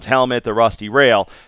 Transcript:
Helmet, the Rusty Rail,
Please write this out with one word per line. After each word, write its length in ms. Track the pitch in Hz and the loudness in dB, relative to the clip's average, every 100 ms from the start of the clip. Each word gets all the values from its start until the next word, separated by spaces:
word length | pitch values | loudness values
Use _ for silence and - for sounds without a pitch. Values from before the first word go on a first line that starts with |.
Helmet, 400 | - 131 127 123 | -2 0 0 -2
the 80 | 117 | -4
Rusty 380 | 107 113 - 104 | 0 0 -2 -4
Rail, 360 | 131 135 104 92 - | 2 4 2 0 -10